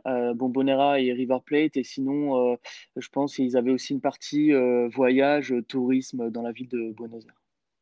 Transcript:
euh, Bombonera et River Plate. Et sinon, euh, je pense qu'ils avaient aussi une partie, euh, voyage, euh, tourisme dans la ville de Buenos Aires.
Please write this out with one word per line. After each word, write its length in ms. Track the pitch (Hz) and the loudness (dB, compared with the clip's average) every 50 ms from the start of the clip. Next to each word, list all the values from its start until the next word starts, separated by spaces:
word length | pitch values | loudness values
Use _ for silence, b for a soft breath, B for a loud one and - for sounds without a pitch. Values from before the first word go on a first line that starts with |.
| - | -6
euh, 280 | 131 127 123 120 123 117 | -4 -2 0 0 -2 -2
Bombonera 680 | 117 131 127 120 135 135 139 135 135 139 143 143 139 | -2 -2 -2 0 2 2 2 2 2 2 2 2 2
et 100 | 127 123 123 | 2 0 0
River 240 | 123 127 120 131 127 | 0 0 0 -2 -2
Plate. 360 | - - 147 147 156 151 - 135 | -2 0 0 2 2 2 0 -2
Et 60 | 117 | -4
sinon, 680 | - - 139 131 135 143 147 147 143 135 127 123 123 | -4 -4 -4 -2 -2 -2 -2 0 0 2 2 2 2
euh, 40 | 123 - B B B B B B B | 0 -2 B B B B B B B
je 120 | 131 123 - | -12 -12 -6
pense 280 | - 139 143 139 - | -4 -4 -4 -2 -2
qu'ils 200 | - 131 123 123 | -2 0 2 2
avaient 140 | 127 117 127 | 2 2 2
aussi 240 | 131 127 - - 143 | 2 0 -2 -4 -4
une 80 | 131 | -4
partie, 500 | - 135 - - - - 147 147 151 151 | -2 -4 -4 -6 -8 -4 -2 2 4 4
euh, 340 | 143 131 123 123 123 120 120 120 | 4 4 4 4 2 2 0 0
voyage, 600 | 113 135 131 127 131 135 135 143 147 147 131 123 127 | 0 2 4 4 4 4 4 4 4 2 0 -2 -2
euh, 80 | 120 | -4
tourisme 680 | 113 - - 131 123 127 131 131 131 - - 123 117 117 | -4 -4 -4 -2 0 2 2 0 0 -2 -6 -6 -6 -6
dans 120 | 110 117 | -6 -6
la 100 | 117 120 | -6 -8
ville 160 | 113 117 127 120 | -8 -10 -10 -8
de 220 | 127 117 113 113 | -6 -6 -6 -8
Buenos 340 | 107 110 117 113 117 113 110 | -10 -12 -14 -14 -14 -16 -18
Aires. 160 | - _ _ _ _ _ _ _ _ _ _ | -20 _ _ _ _ _ _ _ _ _ _